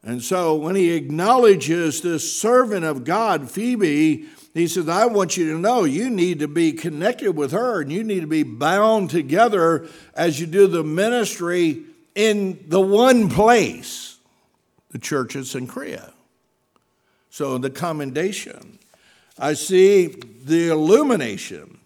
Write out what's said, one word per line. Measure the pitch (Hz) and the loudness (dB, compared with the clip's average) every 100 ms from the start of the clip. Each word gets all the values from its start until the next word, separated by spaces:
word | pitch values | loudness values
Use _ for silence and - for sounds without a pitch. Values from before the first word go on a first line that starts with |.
And | 120 120 | -10 -10
so | 117 185 170 | -4 -2 0
when | 156 156 196 | 0 0 0
he | 175 | 0
acknowledges | 170 139 156 190 254 233 190 135 170 165 - | 0 -4 -2 2 6 6 4 2 -2 -2 -2
this | 175 160 - - | -4 -4 -6 -4
servant | 214 247 247 202 | 2 2 2 -2
of | 160 139 | -4 -6
God, | 123 190 226 165 131 | -4 -2 0 -2 -4
Phoebe, | - 233 240 180 147 156 147 - - - | -6 -4 -2 0 2 0 0 -6 -20 -12
he | 160 170 | -4 -2
says, | 180 160 | -2 -2
"I | 175 240 | 0 2
want | 208 180 185 | 2 0 -2
you | 160 | -2
to | 160 | 0
know | 196 247 | 0 2
you | 165 143 254 | 0 0 -2
need | 208 180 165 | 0 0 -2
to | 147 | -4
be | 156 165 | 0 0
connected | 160 165 151 196 247 226 | -2 -8 -2 -4 -2 -4
with | 156 143 | -2 -2
her, | 170 254 208 | -2 -2 -4
and | 139 | -4
you | 170 | -6
need | 220 190 | -4 -6
to | 156 | -2
be | 160 | -2
bound | 139 120 147 190 220 220 165 | -2 -2 0 2 4 2 0
together | 165 139 170 233 202 165 160 165 - - | -4 0 2 4 4 2 2 -4 -20 -16
as | - 170 143 | -4 -2 -2
you | 165 | -2
do | 180 196 | 4 4
the | 170 | 4
ministry | 156 156 214 240 208 - 170 175 165 131 - - _ | -2 -2 0 0 -4 -6 -4 0 0 -2 -10 -20 _
in | 196 220 208 190 170 151 | -2 0 0 -2 -6 -2
the | 180 | 0
one | 190 208 254 247 196 | 4 4 6 4 4
place, | 131 214 240 135 82 - - - - _ _ _ _ _ _ _ | 4 4 4 2 -6 -14 -16 -16 -20 _ _ _ _ _ _ _
the | - | -14
church | - 147 127 | -4 -4 -4
at | 143 | -8
Cenchrea." | 131 135 127 254 294 - - _ _ _ _ _ _ _ _ _ _ _ _ | -8 -10 -10 -12 -12 -14 -16 _ _ _ _ _ _ _ _ _ _ _ _
So | - 139 127 | -8 -6 -4
the | 131 | -6
commendation. | 135 175 151 139 135 185 196 - - - _ _ _ _ _ _ - | -6 -8 -6 -6 -4 -4 -6 -14 -18 -20 _ _ _ _ _ _ -6
I | 139 | -4
see | 151 - 185 190 202 170 | -4 0 6 8 6 2
the | - 117 113 131 165 170 | -4 -20 -18 -2 0 2
illumination. | 156 156 226 294 214 123 95 - 85 76 - | 0 4 4 4 0 -2 -8 -12 -16 -20 -20